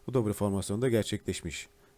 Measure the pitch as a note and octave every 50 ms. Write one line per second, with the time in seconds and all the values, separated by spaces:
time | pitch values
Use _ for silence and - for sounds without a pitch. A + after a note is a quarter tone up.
0 | _ - B2+ B2+ A2 G#2+ G2+ - G2+ G2+ G2 G2 F#2 - G2+ A2 B2+ C3 A2+ A2
1 | G2+ - G#2 G2 - - F2+ - - E2 - - - - _ _ _ _ _